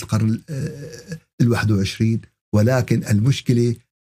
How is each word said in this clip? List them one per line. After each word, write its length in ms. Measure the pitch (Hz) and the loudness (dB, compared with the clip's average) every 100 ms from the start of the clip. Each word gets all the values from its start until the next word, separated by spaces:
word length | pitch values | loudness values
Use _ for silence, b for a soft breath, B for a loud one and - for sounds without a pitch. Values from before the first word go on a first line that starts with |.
القرن 260 | - 110 110 | -2 0 0
ال-، 140 | 113 - | -2 -6
آه، 680 | 135 - 143 143 - - 165 - - | -8 -8 -10 -16 -16 -14 -16 -12 0
الواحد 300 | 120 113 107 | 2 2 2
وعشرين، 500 | 101 95 - 110 113 - _ _ | 0 0 0 0 0 -6 _ _
ولكن 500 | 107 107 131 113 117 | 2 4 2 2 -2
المشكلة 720 | - 101 120 135 - 120 120 117 _ _ | 0 2 2 0 0 2 0 -2 _ _